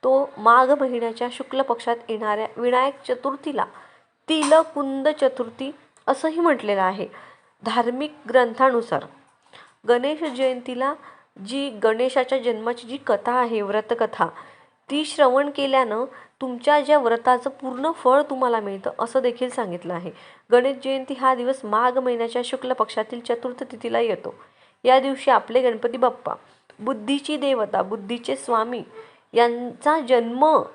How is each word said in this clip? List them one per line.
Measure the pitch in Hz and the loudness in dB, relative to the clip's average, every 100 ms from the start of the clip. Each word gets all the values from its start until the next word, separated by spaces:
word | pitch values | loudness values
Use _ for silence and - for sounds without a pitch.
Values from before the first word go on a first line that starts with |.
तो | 254 262 277 - | 4 2 0 0
माघ | 214 240 262 | 6 6 6
महिन्याच्या | 285 269 247 233 226 240 | 4 2 -2 -4 -4 -8
शुक्ल | 240 - 262 | -8 -8 -4
पक्षात | 269 233 - 233 233 | -2 -2 -2 -4 -4
येणाऱ्या | 220 214 208 220 - | -6 -2 -2 -4 -4
विनायक | 240 247 269 277 - | 0 2 0 -2 -8
चतुर्थीला | 247 277 262 - 262 - - - _ _ _ - | -6 -4 -6 -6 -4 -6 -8 -20 _ _ _ -2
तिलकुंद | 311 285 311 320 294 277 269 269 | 0 4 4 4 -2 -4 0 0
चतुर्थी | 302 269 262 233 - 269 - _ _ - | 2 0 0 -10 -8 -12 -12 _ _ -4
असंही | 269 320 320 | -2 -2 0
म्हटलेलं | 339 262 214 202 | 2 2 0 0
आहे. | 190 196 185 - - _ _ _ | 0 -2 -8 -12 -20 _ _ _
धार्मिक | - 226 233 254 302 - 214 | -4 0 0 -2 -6 -10 0
ग्रंथानुसार | 254 240 226 262 240 226 165 - - _ _ _ - - _ 214 | 2 2 2 2 2 -2 -4 -6 -20 _ _ _ -20 -20 _ 0
गणेश | 240 262 302 | 0 2 -4
जयंतीला | 320 247 262 254 247 247 262 302 - - _ _ 196 | -6 -2 -2 -2 -8 -4 -4 -4 -12 -20 _ _ -10
जी | 262 277 | -6 -6
गणेशाच्या | 214 208 220 254 254 254 269 | 0 0 2 0 0 0 0
जन्माची | 240 220 226 240 233 | -2 -4 -4 -6 -10
जी | 269 - | -12 -2
कथा | 208 240 | -2 0
आहे, | 247 240 220 | 0 0 -2
व्रतकथा, | 202 208 214 233 220 - 165 - - - _ _ _ | -2 -4 -2 -2 -2 -2 -4 -4 -20 -20 _ _ _
ती | 277 302 | -6 -4
श्रवण | - 269 254 285 | 4 4 4 0
केल्यानं | 285 277 262 247 214 254 - - _ | -2 0 2 2 -2 -6 -10 -20 _
तुमच्या | 262 247 262 294 | -8 -4 2 2
ज्या | 269 294 | 6 4
व्रताचं | 240 233 247 247 254 | 4 2 2 2 0
पूर्ण | 269 262 247 294 | -8 -10 -4 -4
फळ | 330 254 269 | 0 4 4
तुम्हाला | 285 262 254 233 | 2 -2 0 0
मिळतं | 202 196 196 - | -4 -6 -8 -6
असं | 226 262 | -2 0
देखील | 247 240 254 | 0 -2 -6
सांगितलं | 247 214 170 165 | -4 -6 -6 -8
आहे. | 175 180 - - - _ | -8 -10 -14 -20 -20 _
गणेश | 247 254 269 | 2 4 -2
जयंती | 254 269 262 | -4 -4 -4
हा | 262 262 262 | -2 0 2
दिवस | 240 262 | 0 -4
माघ | 214 214 247 254 | -2 0 2 0
महिन्याच्या | 254 240 233 240 240 | -2 -2 -2 -4 -4
शुक्ल | 254 254 | -6 -4
पक्षातील | 247 220 - 214 240 | -2 -2 -2 -6 -8
चतुर्थ | 233 233 247 247 262 | -6 -4 -4 -8 -12
तिथीला | 226 233 233 | -10 -4 -2
येतो. | 233 190 - - - _ _ _ | 0 -2 -6 -16 -20 _ _ _
या | 240 262 | 4 4
दिवशी | 269 262 - | 4 -2 4
आपले | 233 226 233 | 2 4 0
गणपती | 254 220 233 240 | 2 0 -4 0
बाप्पा | 247 233 - - _ _ _ _ | 0 0 -8 -8 _ _ _ _
बुद्धीची | 214 247 208 277 277 302 | -6 -6 -2 -4 -2 -4
देवता, | 277 262 202 202 | 0 0 0 -2
बुद्धीचे | 190 214 196 240 - 269 | -2 -6 -6 -8 -6 -8
स्वामी | - 233 220 247 - - - _ _ | -2 -2 -2 -6 -10 -18 -20 _ _
यांचा | - 240 240 247 240 294 320 | 2 2 2 -8 -4 0 0
जन्म | 247 247 233 240 302 294 - | 2 2 2 2 4 4 2